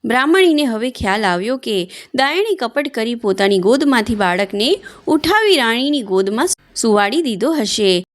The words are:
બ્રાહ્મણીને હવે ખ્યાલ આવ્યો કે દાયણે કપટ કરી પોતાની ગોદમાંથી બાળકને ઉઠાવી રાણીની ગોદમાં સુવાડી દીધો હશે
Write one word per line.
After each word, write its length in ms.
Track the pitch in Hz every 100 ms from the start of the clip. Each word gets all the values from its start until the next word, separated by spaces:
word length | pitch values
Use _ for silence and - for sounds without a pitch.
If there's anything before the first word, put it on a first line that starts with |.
| 226
બ્રાહ્મણીને 580 | 240 277 370 370 302
હવે 260 | 285 220 247
ખ્યાલ 360 | 247 214 202 208
આવ્યો 320 | 175 208 262
કે 340 | 240 202 175 - - 254
દાયણે 400 | 269 330 440 392
કપટ 320 | 240 285 294
કરી 280 | 247 220 240
પોતાની 440 | 214 190 196 202
ગોદમાંથી 560 | 185 269 294 254 208 214
બાળકને 680 | 190 180 196 202 233 403 - - -
ઉઠાવી 500 | 311 311 427 427 339
રાણીની 440 | 233 233 277 294
ગોદમાં 460 | 202 190 196 214 262 - _ -
સુવાડી 460 | 233 208 202 277
દીધો 300 | 311 196 240
હશે 520 | 320 208 - 202 180 180